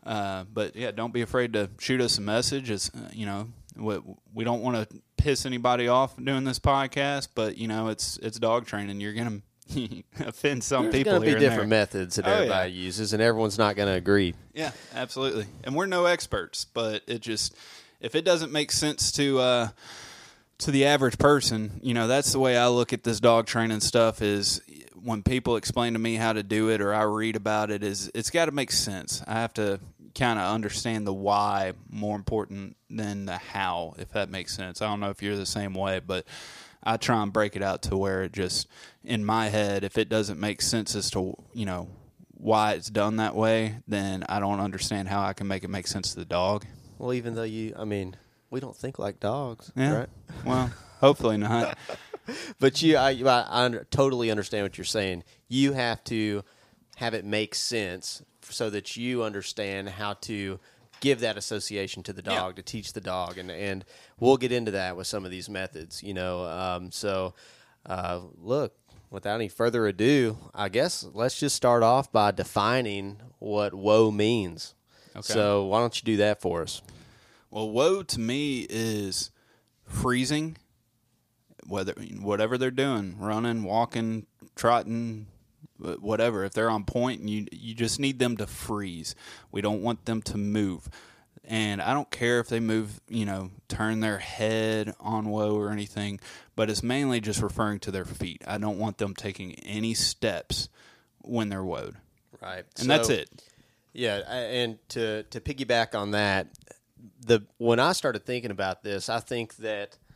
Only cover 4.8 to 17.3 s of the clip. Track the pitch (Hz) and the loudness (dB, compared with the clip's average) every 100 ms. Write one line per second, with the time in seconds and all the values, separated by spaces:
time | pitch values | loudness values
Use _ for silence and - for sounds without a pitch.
4.8 | 107 - _ - 147 131 135 123 123 123 | -4 -10 _ -2 2 2 0 0 2 4
5.8 | 120 123 131 - 127 135 135 120 - 135 | 6 4 4 -2 -2 0 0 0 2 2
6.8 | 135 - 139 143 127 - 110 - 113 110 | 2 0 -2 -2 -4 -2 -2 -2 -4 -2
7.8 | 113 107 - - 113 110 113 117 120 104 | -2 -2 -4 -4 -6 0 2 2 0 -6
8.8 | 101 101 101 104 117 104 - _ - 147 | -6 -6 -6 -4 -4 -6 -12 _ -8 -6
9.8 | 113 123 - - 147 - 143 135 - 135 | -6 -10 -16 -10 -8 -2 0 0 0 2
10.8 | 113 131 139 196 110 123 139 113 104 110 | 2 2 4 4 4 6 6 4 4 4
11.8 | 101 101 90 95 135 214 143 95 92 90 | 4 0 -2 0 2 4 4 2 0 -2
12.8 | 92 92 107 107 113 110 110 101 107 101 | -6 -4 -2 4 4 4 2 4 2 4
13.8 | 101 92 90 101 92 - - 143 156 - | 2 2 6 6 6 -2 -12 -8 -8 -8
14.8 | - 123 127 - 135 110 101 - - 139 | -12 -8 -8 -4 -2 -2 -6 -10 -4 -2
15.8 | 190 180 175 175 - 104 87 - - - | 0 2 4 2 0 -6 -4 -8 -6 -2
16.8 | 113 107 - 117 110 | -2 -2 -4 -6 -4